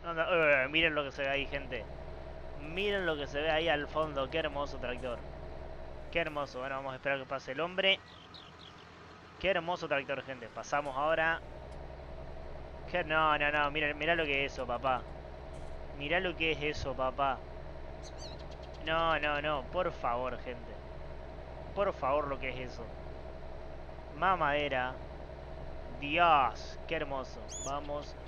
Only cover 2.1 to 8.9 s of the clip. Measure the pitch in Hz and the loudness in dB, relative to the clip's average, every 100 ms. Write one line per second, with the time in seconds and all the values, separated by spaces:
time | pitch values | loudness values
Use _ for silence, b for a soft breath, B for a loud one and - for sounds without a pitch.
2.1 | - - - - - 151 170 202 202 175 | -10 -10 -10 -8 -8 -6 0 2 2 2
3.1 | 151 135 143 156 156 165 147 143 151 156 | 0 0 0 2 4 4 2 2 0 0
4.1 | 139 131 156 156 143 143 139 123 123 131 | 0 0 0 0 -2 -2 -2 -4 -4 -4
5.1 | 117 - - - - - - - - - | -6 -8 -10 -10 -8 -10 -10 -10 -10 0
6.1 | 170 160 147 139 127 131 135 135 131 135 | 0 2 0 -2 -4 -4 -2 -4 -2 2
7.1 | 135 131 135 - 131 170 185 190 190 - | 2 0 -4 -2 -2 0 4 6 4 0
8.1 | - - - - - - - - | -18 -16 -16 -16 -16 -16 -16 -18